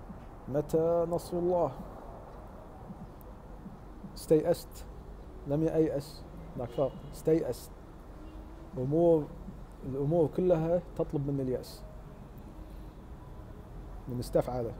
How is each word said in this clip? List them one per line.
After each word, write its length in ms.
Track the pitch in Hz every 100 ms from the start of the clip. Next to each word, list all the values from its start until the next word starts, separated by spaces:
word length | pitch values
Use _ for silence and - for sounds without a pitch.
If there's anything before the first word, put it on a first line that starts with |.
| - - - - -
متى 580 | 135 147 160 165 170 170
نصر 280 | 170 - 180
الله؟ 340 | 175 180 151 - - - - - - - - - - - - - - - - - - - - - - - - -
استيأست، 720 | - 156 160 170 - - - - - - - - -
لم 160 | 143
يأيأس، 600 | 160 160 160 139 - - - - - -
هناك 140 | 120
فرق، 220 | - 131 - -
استيأس. 560 | - - 160 139 123 - - - - - - - - - - - -
أمور، 460 | 127 156 170 165 143 - - - - - -
الأمور 440 | 131 143 170 147 -
كلها 440 | 180 165 165 175 170 -
تطلب 320 | 165 156 139
مني 140 | 139
اليأس، 420 | 127 123 - - - - - - - - - - - - - - - - - - - - - - - - -
من 120 | 123
استفعله 540 | 123 131 127 123 113 -